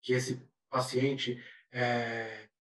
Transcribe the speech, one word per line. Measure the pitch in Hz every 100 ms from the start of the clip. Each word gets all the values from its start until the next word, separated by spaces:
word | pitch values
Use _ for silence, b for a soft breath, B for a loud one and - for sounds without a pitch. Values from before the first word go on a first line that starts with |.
que | -
esse | 127 131 135 - _ _
paciente, | - 127 - 135 135 120 123 B B B
é, | 123 120 120 117 113 113 110 - _